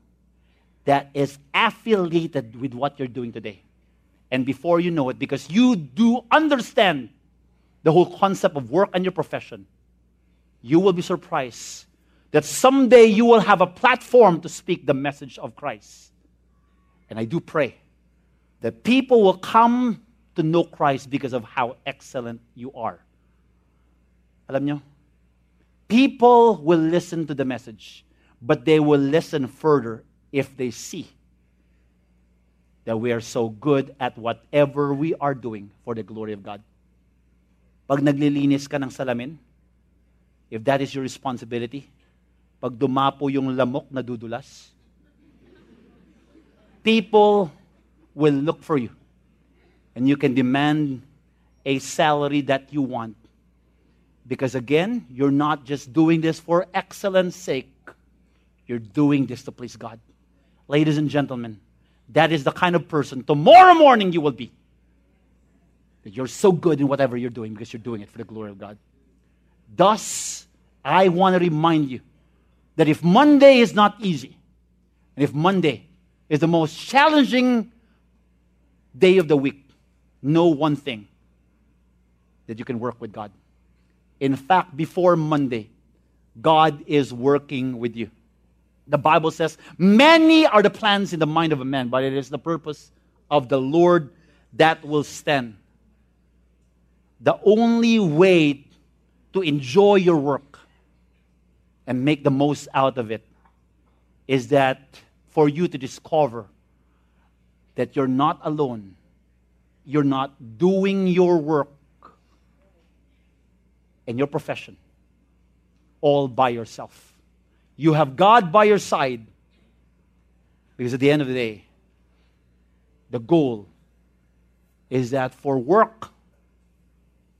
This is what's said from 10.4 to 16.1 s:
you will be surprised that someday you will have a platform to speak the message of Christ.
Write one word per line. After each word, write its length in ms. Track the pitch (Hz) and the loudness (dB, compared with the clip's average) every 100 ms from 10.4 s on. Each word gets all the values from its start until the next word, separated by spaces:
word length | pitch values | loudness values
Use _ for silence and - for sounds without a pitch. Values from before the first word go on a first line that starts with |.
| _ _ | _ _
you 160 | 117 160 | -2 2
will 140 | 196 | 2
be 100 | 180 | 0
surprised 840 | - 175 - 160 127 - - - - _ _ _ _ | -4 -8 -6 -8 -8 -12 -20 -20 -20 _ _ _ _
that 140 | 147 | -2
someday 640 | 147 - 254 269 247 240 226 | -2 2 4 4 8 8 8
you 180 | 208 | 6
will 160 | 233 226 | 4 6
have 200 | 196 190 | 6 2
a 60 | 185 | 2
platform 760 | - 247 254 - 247 208 160 | 0 0 0 2 6 6 4
to 60 | 160 | -4
speak 360 | - - 170 | -12 -8 -4
the 100 | 135 | -4
message 440 | 135 143 139 139 - | -4 -4 -8 -14 -16
of 180 | 127 113 | -18 -14
Christ. 560 | 143 107 _ - _ | -14 -14 _ -20 _